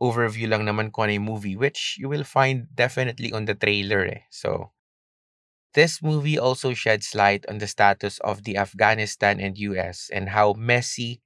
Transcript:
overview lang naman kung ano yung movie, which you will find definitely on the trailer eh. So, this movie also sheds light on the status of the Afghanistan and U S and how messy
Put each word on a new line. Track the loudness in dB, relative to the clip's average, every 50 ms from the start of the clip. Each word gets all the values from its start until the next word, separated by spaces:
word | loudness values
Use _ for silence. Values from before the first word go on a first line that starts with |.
overview | 0 0 2 2 0 0 -2 -2 -2 0
lang | 0 0 0
naman | 0 0 0 -2 -4
kung | -2 -2 0 0
ano | 0 0
yung | -2 -4
movie, | -4 -4 -6 -6 -4
which | -2 -2 -2 -2 -2 -8 -8 -8 -6
you | -6 -6
will | -4 -6 -4
find | -2 2 2 4 4 2 -2 -4 -4
definitely | 0 0 0 2 2 -2 -2 -2 -4 -6 -6 -6
on | -4 -4 -2
the | -2
trailer | -2 0 0 0 0 0 0 0 0 0 0 -2
eh. | -4 -8 _ _
So, | -14 -6 -4 -4 -4 -4 -6 -10 _ _ _ _ _ _ _ _ _ _ _ _ _ _ _ _ _ _ _ _ 4
this | 4 4 4 4 -2
movie | 0 0 0 0 0 0 0 2
also | 2 0 0 0 -2 -4
sheds | -2 0 2 2 2 2 0 -4
light | 0 4 4 4 4 2 -2 -8
on | -8 -6
the | -6 -4
status | 2 4 6 4 4 4 -2 -6 -6 -4 -4
of | -4 -4 -4 -6 -4
the | -2
Afghanistan | -2 -2 -2 0 2 4 4 4 2 -2 -4 -2 0 2 2 2
and | 2 -2 -6 -4 -4
U | -6 -4 -4
S | -4 -4 -6 -8 -12 -12 -8
and | -6 -6 -4 -2
how | 2 4 4 4 2
messy | 0 0 2 2 2 0 -2 -6 -6 -6 -8 -8 -8 _